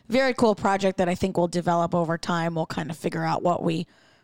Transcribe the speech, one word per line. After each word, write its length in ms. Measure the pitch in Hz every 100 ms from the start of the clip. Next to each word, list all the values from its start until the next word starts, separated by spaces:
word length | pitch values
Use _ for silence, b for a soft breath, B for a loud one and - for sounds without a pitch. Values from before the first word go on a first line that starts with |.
| -
very 260 | 240 269
cool 220 | 247 233 202
project 420 | 202 196 190 185
that 100 | 175
I 80 | 175
think 220 | 190 175
will 100 | 175
develop 460 | 175 175 170 170
over 240 | 175 165 170
time. 380 | - 170 165 165
We'll 100 | 160
kind 240 | - 156
of 80 | 160
figure 260 | 170 165
out 200 | 160 156
what 180 | 175 170
we, 220 | 175 165 170 b b b